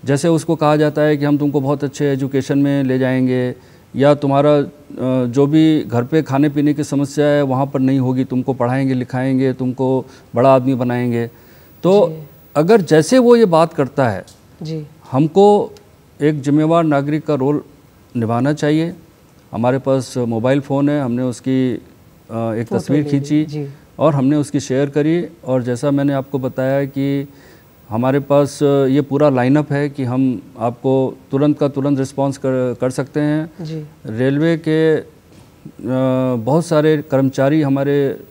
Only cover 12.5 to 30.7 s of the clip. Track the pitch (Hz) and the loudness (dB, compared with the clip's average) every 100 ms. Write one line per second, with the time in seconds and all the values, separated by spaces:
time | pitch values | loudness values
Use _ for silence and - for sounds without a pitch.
12.5 | 143 165 226 160 156 240 262 240 240 220 | -2 4 4 6 4 4 4 6 6 6
13.5 | 160 165 - 127 - 127 95 - - _ | 4 2 0 -4 0 0 -2 -10 -20 _
14.5 | - 156 160 147 - - - 160 190 202 | -16 -12 -10 -12 -20 -6 -2 0 4 4
15.5 | 208 - - _ _ _ _ 143 151 131 | 4 0 -10 _ _ _ _ -2 0 0
16.5 | 147 156 165 160 143 139 151 151 147 131 | 2 4 2 2 0 0 -4 -2 -2 0
17.5 | 147 - - _ _ _ 123 113 117 135 | -2 -6 -20 _ _ _ -6 -2 0 -2
18.5 | 151 147 156 165 180 - _ _ _ _ | 0 0 0 -2 -8 -20 _ _ _ _
19.5 | - 120 131 135 135 123 131 120 113 123 | -2 0 0 0 -2 -2 -6 -4 -2 0
20.5 | 143 139 139 143 147 131 120 127 117 - | -2 0 -2 0 0 -2 -4 -4 -6 -2
21.5 | 131 127 113 - - - - _ 113 113 | 0 0 -4 -10 -20 -20 -20 _ -6 -4
22.5 | 110 117 190 165 143 147 143 143 151 151 | -4 -4 -4 -2 -2 0 -4 -2 -2 -2
23.5 | 151 139 139 - - 143 143 131 151 139 | -6 -10 -14 -20 -2 0 2 0 0 -2
24.5 | 143 - 131 143 147 147 170 - - - | -4 -2 -2 0 0 0 -2 -4 -12 -4
25.5 | 127 120 120 147 143 139 139 135 135 127 | -2 -2 -4 -2 0 0 -2 -4 -6 -6
26.5 | - 131 139 139 135 139 139 139 - - | -4 -2 -2 -4 -4 -4 -4 -6 -16 -20
27.5 | - _ _ - 110 127 139 135 143 139 | -20 _ _ -8 -4 0 0 2 2 2
28.5 | - 147 139 135 135 139 139 151 131 123 | 0 2 2 2 0 0 2 2 2 2
29.5 | 147 147 143 147 139 127 127 131 107 - | 2 0 -2 -4 -4 -4 0 -2 -2 -10
30.5 | - 117 | -6 -6